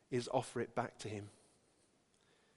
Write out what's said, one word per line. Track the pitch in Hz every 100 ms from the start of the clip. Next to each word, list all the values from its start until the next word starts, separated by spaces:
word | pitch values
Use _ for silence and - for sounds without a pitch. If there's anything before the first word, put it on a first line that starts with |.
| -
is | 123 117
offer | 131 123 -
it | 117 -
back | 120 -
to | 110
him. | 104 101 - - _ _ _ _ _ _ _ _ _ _